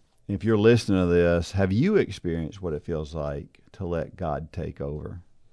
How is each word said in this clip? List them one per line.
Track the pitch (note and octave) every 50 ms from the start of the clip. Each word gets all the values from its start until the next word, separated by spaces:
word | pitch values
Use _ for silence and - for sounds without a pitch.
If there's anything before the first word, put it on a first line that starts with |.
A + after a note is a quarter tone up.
| _ _ _ _ _ -
If | G2+ F2+ G2
you're | A2 A2+ G2+
listening | G#2+ A2+ A#2+ A2 - - G2 F#2
to | F2+
this, | F2 F2 F2 F2 E2+ F2 E2+ F2 -
have | - G2 G2 F#2
you | G2 A2+ D#3+ G#3 G#3+
experienced | E3 - - F#2+ - - F2 E2 E2 D#2+ C#2+ - G2
what | F#2 E2+ D2+
it | D2 -
feels | - E2+ D2+ D#2 C#2+ E2
like | D#2+ D2 C#2+ C#2+ C#2+ - - _ _ _ _
to | - - F#2
let | E2+ E2+ E2 - - -
God | - F2+ D#2 C#2+ C#2 D#2+ -
take | - E2+ D2+ D2+ D2 -
over? | C#2+ C#2+ D2+ D2+ - - F2 F2 - - - - _ _